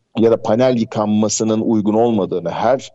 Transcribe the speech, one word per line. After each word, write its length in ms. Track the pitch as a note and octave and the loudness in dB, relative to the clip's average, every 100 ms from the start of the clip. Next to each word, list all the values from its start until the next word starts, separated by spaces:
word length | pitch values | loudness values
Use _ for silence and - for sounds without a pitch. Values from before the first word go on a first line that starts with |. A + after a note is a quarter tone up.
| _ - | _ 0
ya 140 | A2+ | 2
da 100 | A2+ | 2
panel 360 | - A2+ C3 A#2+ | 0 2 2 0
yıkanmasının 840 | A2 A#2 G#2+ G#2+ G#2+ - A2 A2 | -2 -2 0 0 0 -2 -2 0
uygun 320 | A#2 G#2+ G2+ | 0 0 2
olmadığını 560 | G#2+ A#2+ A2 F2 F2+ E2+ | 2 2 0 -2 -4 -6
her 400 | D#2+ A2 C3+ - | -4 -2 -2 -4